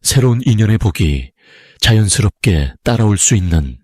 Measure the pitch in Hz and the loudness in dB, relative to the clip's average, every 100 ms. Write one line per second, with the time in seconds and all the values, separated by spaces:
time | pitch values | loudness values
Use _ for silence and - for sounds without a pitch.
0 | - 135 123 117 127 107 107 110 104 - | -2 0 0 0 0 2 2 2 0 -2
1 | 85 69 64 _ _ - _ _ - 110 | -2 -2 -8 _ _ -20 _ _ 0 2
2 | 104 - 104 - - 82 69 - - 113 | 2 0 -2 -2 -2 0 -2 -6 -4 0
3 | 110 101 - 110 92 82 69 60 | 0 0 0 0 0 -2 -2 -10